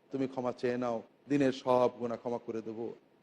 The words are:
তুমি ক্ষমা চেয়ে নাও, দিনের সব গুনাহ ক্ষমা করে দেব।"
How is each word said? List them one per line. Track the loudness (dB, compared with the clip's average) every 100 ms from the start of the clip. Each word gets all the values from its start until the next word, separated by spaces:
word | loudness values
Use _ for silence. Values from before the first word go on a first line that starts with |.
| _
তুমি | -4 -2
ক্ষমা | -2 -4
চেয়ে | -2 -2 0
নাও, | -2 -4 -8 _ -2
দিনের | 4 4
সব | 2 2 4 4 2
গুনাহ | -4 -4
ক্ষমা | -4 -6
করে | -4 -6
দেব।" | -6 -8 -8 -10 _ _